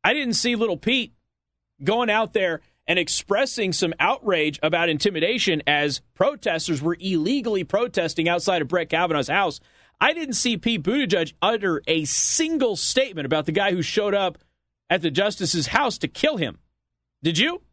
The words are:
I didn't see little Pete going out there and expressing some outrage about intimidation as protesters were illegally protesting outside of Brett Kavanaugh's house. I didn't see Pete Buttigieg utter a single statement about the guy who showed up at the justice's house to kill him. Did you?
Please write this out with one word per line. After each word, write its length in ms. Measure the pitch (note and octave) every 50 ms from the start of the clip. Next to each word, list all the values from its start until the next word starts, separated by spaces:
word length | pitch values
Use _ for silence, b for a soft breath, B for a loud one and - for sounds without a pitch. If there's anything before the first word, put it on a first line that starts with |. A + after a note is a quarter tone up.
| -
I 100 | F3+ B3+
didn't 220 | D4+ C#4 A#3+ G#3+
see 200 | - - B3 A#3+
little 220 | G#3 A3+ A3 F3
Pete 360 | C#3 - A3 B3+ C4 A3 - _ _ _ _ _ _ _ _ _ _ _ _ _ _ C#3+
going 260 | D#3 G#3+ A#3+ B3 A3
out 240 | G#3 A3 A3 - -
there 280 | A3 F#3+ F3 E3 D3+ _ _ _ _ _
and 100 | - F3
expressing 720 | F3+ E3 - - - - - G3+ A3 C#4 C4 - A#3+ G#3 F#3
some 220 | D#3+ - F#3+ E3 D#3+ -
outrage 580 | D3+ F#3+ C4 C#4 - G#3+ F#3 D#3+ D3+ D3+ C#3+ - -
about 260 | D#3 D#3+ E3 E3+ E3+
intimidation 720 | D#3 C#3+ - G3+ F#3+ D#3 D#3+ G3 A#3+ A3+ - G3 E3+ D3+ -
as 340 | D3 D3 D3 D3 D3 C3+ - _ _ _
protesters 640 | _ F#3+ C4+ D4 G3 - G#3+ E3 D#3+ - - D#3+ C3+
were 160 | C#3+ E3 E3+ -
illegally 640 | F3+ F#3+ F#3 D#3+ D#3 G3 C4+ C#4+ G#3+ A#3 G#3 F#3+ F3
protesting 640 | - - G#3 A#3+ B3 - G3 E3+ D#3 - - D#3+
outside 360 | E3+ F3 F3 - - F#3 E3+ D3+
of 40 |
Brett 220 | B2+ F3+ F3+ D#3+ -
Kavanaugh's 380 | - E3 F3+ E3+ D#3+ D3 B2+
house. 320 | - D3+ F#3+ G3 E3 C3+ - b b b b b b b b
I 100 | G#3 C#4 D#4+
didn't 200 | E4+ D#4 C#4 A3+
see 240 | - - B3 A#3
Pete 240 | F3 - A#3 A#3 F#3+
Buttigieg 520 | C#3+ F#3 A#3+ D4 C4+ F3+ G3+ F3+ E3 D3+ - _
utter 440 | - G3+ A#3 G#3+ G3+ F#3 E3 C#3+ -
a 200 | - E3 E3 D#3
single 680 | C#3 - - - - - - D#4+ D#4+ E4 D4 C4 A3+ G3+
statement 520 | - - - - B3+ C4+ B3+ F#3+ D#3+ C#3+
about 180 | B2+ D#3 D#3 D3
the 60 | -
guy 220 | D#3 G3 G3 G3 F3+
who 100 | F3+ D#3+
showed 320 | - - G#3+ G#3 G#3 G3
up 240 | G3+ G3 F3+ - - _ _ _ _ _ _ _ _ _ _
at 140 | E3+ F#3 D#3
the 80 | E3
justice's 560 | C#3 F3 G3 G#3+ G3 - F#3 D#3 - E3+ C#3
house 320 | - - B3+ C#4+ A#3 - -
to 80 | -
kill 300 | C#3+ _ - - D4+ D4+
him. 200 | G3+ D#3 A2+ D#2+ _ _ _ _ _ _ _ _ _ _ _ _ _
Did 160 | - E3 E3
you? 240 | D#3 A3+ D#4+ F4 F#4+ _ _